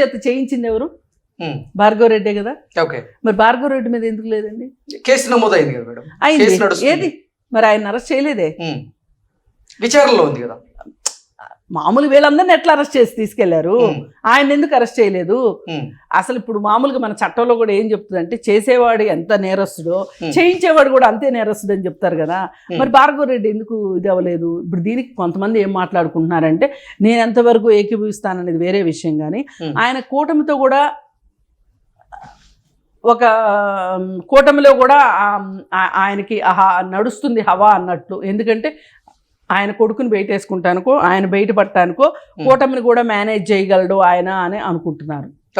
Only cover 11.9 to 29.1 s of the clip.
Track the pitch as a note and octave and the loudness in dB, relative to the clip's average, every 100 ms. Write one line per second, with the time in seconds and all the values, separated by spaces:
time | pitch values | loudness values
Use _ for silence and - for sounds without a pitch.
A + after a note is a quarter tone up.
11.9 | A3+ D4 C#4 D4 D4 F#4 E4+ E4+ D4+ C#4+ | 0 4 4 4 4 4 2 2 2 2
12.9 | C4+ A3+ - G#3+ - G3 E3+ D#3+ A3 A3+ | 2 0 0 -6 -2 0 0 2 2 2
13.9 | D3 C#3+ _ A3 B3+ C#4 C#4+ D4 C#4 A#3 | -2 -10 _ 2 2 2 2 2 0 0
14.9 | - G#3 F#3+ E3+ A#3 B3 E3+ - D#3 D3 | 2 0 0 -2 0 0 -2 -8 -10 -10
15.9 | - - F3+ F#3 B3+ G#3+ G#3 G#3 A3 C#4 | -14 -4 -2 -2 -4 -6 -4 0 0 0
16.9 | B3+ A3 G#3 F#3+ - A#3+ A#3 A3+ G3+ A3 | -2 -6 -4 -4 -2 0 0 0 0 0
17.9 | G#3 G#3 F#3 E3+ - - G#3 A3 B3 A#3+ | -4 -4 -6 -6 -6 0 0 2 2 4
18.9 | A3+ G#3+ E3+ E3+ G#3 F#3+ F#3+ F#3+ - E3 | 2 0 -2 -2 -2 0 -2 -4 -6 -6
19.9 | F3+ F#3 - E3 C#3+ E4+ F4+ F4+ D#4 C#4 | -6 -6 -10 -4 2 2 2 2 4 4
20.9 | C4 B3 A3+ C#4 A#3+ G#3+ G#3+ G3+ G3 F#3 | 6 4 2 -2 -2 -2 -4 -4 -4 -4
21.9 | - F#3 E3 D#3 F3+ F#3 - - F3 C4+ | -4 -4 -2 -2 -4 -6 -10 -8 -2 2
22.9 | C4 C#4+ C#4+ C#4+ B3+ G#3+ G#3+ A3 A3+ G3+ | 4 4 2 -2 -2 -2 -4 -6 -6 -4
23.9 | F3+ F#3+ F#3 F#3 E3+ E3+ E3+ F3 F3 F3 | -4 -2 0 -2 -2 -4 -6 -6 -4 -4
24.9 | A#3+ B3 - F3 F#3+ G3+ A3+ G3 F#3+ F3+ | -4 -6 -6 -6 -4 -2 -2 -2 -2 -4
25.9 | F#3 E3 E3 E3 E3+ D#3+ D#3+ C#4 - - | -2 -2 -2 -2 0 0 0 -2 -4 -14
26.9 | - G#3 A#3 A3+ A#3 A#3+ A#3 A3+ G#3 G3+ | -2 2 2 2 2 4 4 4 2 2
27.9 | A3 G#3+ G3+ G#3 F#3 F3+ E3 F3 G3 F3 | -2 -4 -6 -8 -6 -4 -4 -2 0 -2
28.9 | D#3+ E3+ | -4 -4